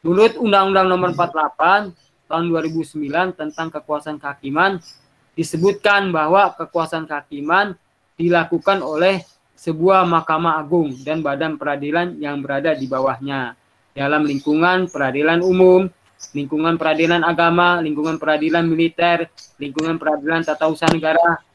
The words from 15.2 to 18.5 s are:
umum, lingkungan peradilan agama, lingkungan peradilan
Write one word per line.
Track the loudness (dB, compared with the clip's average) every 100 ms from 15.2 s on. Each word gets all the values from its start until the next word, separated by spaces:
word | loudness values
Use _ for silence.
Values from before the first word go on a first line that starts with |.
| 0 2
umum, | 2 4 6 6 2 _ _ _ -12 -10
lingkungan | -4 -2 0 0
peradilan | 0 2 2 2 0
agama, | 2 2 4 2 2
lingkungan | -2 -2 -4 -2
peradilan | -2 0 0